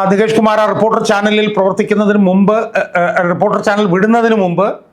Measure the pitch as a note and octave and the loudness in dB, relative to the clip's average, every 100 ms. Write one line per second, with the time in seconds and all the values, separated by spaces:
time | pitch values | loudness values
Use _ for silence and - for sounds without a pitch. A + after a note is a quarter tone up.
0 | F#3+ G3+ A3 A3 A3 G#3+ G#3 E3+ A3 A3+ | -2 -2 0 0 0 2 0 0 -2 0
1 | G#3+ G3+ G#3 G#3+ G#3+ G#3+ F#3+ F#3+ G#3 G#3 | -2 -2 0 0 0 0 0 -2 -2 0
2 | G#3 G#3 F#3 F#3+ G3+ A3 A3+ F#3 - F3+ | 2 2 2 2 2 0 -2 -4 -4 -2
3 | F3 F#3 F3 D3 G#3 G#3 G#3+ G#3 G#3 F#3 | -2 0 -2 0 -2 0 0 0 0 0
4 | G#3+ A#3 A3+ A3 F3+ E3+ G#3+ - - | 2 2 2 0 0 0 -2 -4 -14